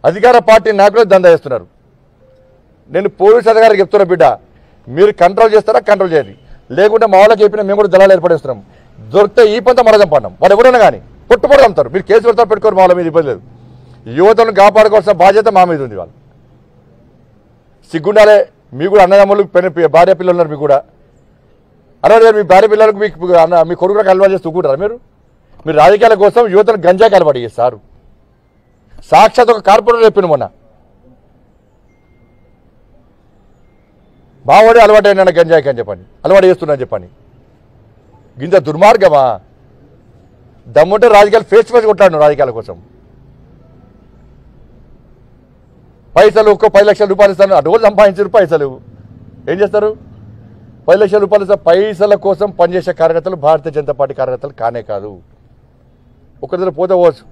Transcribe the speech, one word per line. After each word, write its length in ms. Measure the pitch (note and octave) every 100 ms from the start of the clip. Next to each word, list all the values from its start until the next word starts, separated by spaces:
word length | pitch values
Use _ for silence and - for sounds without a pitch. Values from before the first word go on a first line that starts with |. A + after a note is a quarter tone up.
అధికార 320 | - F#3 A#3 B3
పార్టీ 340 | A3 A3 A3
నాయకులు 320 | G3+ G3+ G#3+ G#3
దందా 160 | F#3+ F3+
చేస్తున్నారు. 320 | D#3+ C#3+ A#2+ F2 _ _ _ _ _ _ _ _ _ _ _ _
నేను 180 | D3+ G3+
పోలీస్ 400 | - G3 A#3 G#3+
అధికారికి 320 | A3 A3+ G3+
చెప్తున్నా, 240 | F#3+ G#3 F#3
బిడ్డ, 120 | F3+ C#3+ G#2+ _ _ _ _ -
మీరు 220 | C3+ G#3 G#3
కంట్రోల్ 280 | F3 G3 A3+
చేస్తారా? 260 | G#3 G3+ A#3+ G#3
కంట్రోల్ 240 | G3+ F#3+
చేయండి, 220 | D#3+ G#2 G2 _ - _ C3+
లేకుంటే 280 | G#3 A3 A3
మా 120 | F#3+
వాళ్ళకి 240 | G#3+ G#3+
చెప్పినా 180 | G#3 G#3
మేము 160 | G3 G3+
కూడా 100 | G3+
దళాలు 180 | F#3 G3
ఏర్పడేస్తున్నాం. 480 | F#3 F3 D#3+ C3+ A2 G2 _ _ - G#2+
దొరికితే 280 | D3+ G#3 B3 A3 A3
ఈ 20 | A3
పంత 140 | B3
మరో 180 | A#3 G#3+
చంపండి, 260 | F#3+ C#3+ G#2 F2+
వాడు 120 | F3 G3+
ఎవడన్నా 240 | B3+ B3 F#3
కానీ 140 | G#2+ - _ _
కొట్టుబడి 340 | A#3 C4 C#4 B3
చంపుతారు. 220 | D#3+ B2
మీరు 160 | F3 F#3
కేసు 120 | A3 A#3
పెడతారు, 200 | A3 A3
పెట్టుకోరు, 240 | G#3 G#3+ F#3+
మా 40 |
వాళ్ళ 120 | F#3 F3+
మీద 80 | E3
ఇబ్బంది 220 | D#3+ D3
లేదు. 120 | G2+ - - - - _ - - C3
యువతను 340 | G3 A3+ A3+ G3
కాపాడుకోవాల్సిన 540 | G3+ G#3 G#3+ G#3 F#3+ F3+
బాధ్యత 240 | F#3 G3+ A3
మా 140 | G3 F3+
మీద 120 | D#3+ C3
ఉంది. 100 | G2
వాళ్ళు 140 | E2+ _ _ _ _ _ _ _ _ _ _ _ _ _ _ _ _ _ _
సిగ్గుండాలే, 460 | E3 D#3+ G#3 G#3 G#3 - _ _ B2
మీ 80 | F3
కూడా 160 | G#3
అన్నదమ్ములు, 400 | F3+ G3 G3 G#3 G3
పెన-, 180 | F3 F#3 E3
పి-, 140 | D#3+ D#3+
భార్య 180 | F3
పిల్లలు 200 | F3 F3+
ఉన్నారు 160 | F3 D#3+
మీకు 120 | D3 D3
కూడా. 120 | C#3 - _ _ _ _ _ _ _ _ _ _ _
అలవాటు 180 | D#3 A3+
చేయండి. 160 | A3+ G#3+
మీ 60 | F#3
భార్య 160 | F#3 G#3+
పిల్లలకు, 260 | G#3+ A3 G3+
మీకు 300 | G#3+ D#3 F3+ F3
అన్న, 180 | E3 F3
మీ 120 | D#3+ F3
కొడుకులకు 300 | F#3 G#3 G3
అలవాటు 220 | F#3 G3
చేసి 100 | F#3+
తూకుంటారా 340 | E3+ E3 D3+ C#3
మీరు? 140 | G#3 A#3+ _ _ _ _ _ _ D3+
మీరు 100 | D3+
రాజకీయాల 380 | E3 G#3 A3
కోసం 280 | G#3+ G3+ A#3 A#3
యువతను 240 | F#3 G#3 G#3+ E3+
గంజాకి 280 | F#3 A3+ G3
అలవాటు 220 | D3+ C3 A#2
చేస్తారు. 320 | - B2 G#2+ _ _ _ _ _ _ _ _ _ _ _ - -
సాక్షాత్ 400 | D#3+ G#3+ - A#3+
ఒక 120 | A3 G3
కార్పొరేటర్ 380 | A3 A3 A#3 A3
చెప్పిండు 220 | G3+ F3+
మొన్న, 120 | C#3+ G#2 _ _ _ _ _ _ _ _ _ _ _ _ _ _ _ _ _ _ _ _ _ _ _ _ _ _ _ _ _ _ _ _ _ _ _ _ _ _ _
"బావడే 360 | C3 E3+ A3 A#3
అలవాటు 280 | G#3+ G#3+ G#3
అయినా 240 | F#3+ F#3+ E3+
గంజాయికి" 280 | E3 E3 C#3+
అని 100 | A#2+
చెప్పండి, 260 | G#2 F#2 F#2 _
అలవాటు 220 | D#3 G3 F#3
చేస్తున్నా 260 | F3+ D#3
అని 80 | C#3
చెప్పండి. 240 | B2 G#2 F2+ _ _ _ _ _ _ _ _ _ _ _ _ B2+
ఇంత 120 | D3+ F#3 C#3+
దుర్మార్గమా? 560 | D3+ G3+ A3+ F#3+ D3 B2+ G2+ _ _ _ _ _ _ _ _ _ _ _ _ -
దమ్ముంటే 420 | A#2 E3 G#3 A#3
రాజకీయాలు 400 | G#3 G#3 A3 -
face 140 | G#3+ A3
to 40 |
face 140 | A#3+ A3
కొట్లాడను 300 | G3 G3 D#3
రాజకీయాల 260 | D3+ C#3+ C3
కోసం. 260 | A2+ A2 F2 _ _ _ _ _ _ _ _ _ _ _ _ _ _ _ _ _ _ _ _ _ _ _ _ _ _ _ _ _ _ _ _ _ D#3
పైసలు 320 | G#3 A3 A3
ఒక్కో 180 | G3+ -
పది 160 | G3
లక్షల 240 | G#3 G3 G3+
రూపాయలు 200 | F#3+ G3+
ఇస్తాను, 220 | F3+ G3
అటు 140 | F3 D3
వాళ్ళు 160 | A3 G#3+
సంపాదించారు 400 | G3+ G#3 F#3 G3+
పైసలు, 400 | A3+ F3 D#3+ C#3 B2+ - - - - - - -
ఏం 60 | F3
చేస్తారు? 300 | G3+ G#3 G#3+ G#3+ - - - - - - - - -
పది 100 | F#3+
లక్షల 180 | G#3 G#3
రూపాయలు 260 | G3 G3+
ఇస్తే 120 | F#3+ G3+ E3+
పైసల 480 | F3+ G#3+ F3+ G3+
కోసం 340 | G3+ G3 E3+ G3+
పనిచేసే 420 | - E3+ F3+ F3+
కార్యకర్తలు 440 | F3 E3 E3 E3 F3+
భారతీయ 360 | C#3+ D#3 D3+
జనతా 200 | D3 C#3+
పార్టీ 220 | C#3 C3+
కార్యకర్తలు 400 | C#3 B2+ B2+ C#3+ C3
కానే 220 | A#2 A#2+
కాదు. 280 | G#2+ G#2 G#2 F#2 _ _ _ _ _ _ _ _ _ _ _ _
ఒకరి 160 | C3+ F3+
దగ్గర 120 | F#3 D3
పోతే 140 | F#3
పోవచ్చు. 300 | F#3 F3 D3 _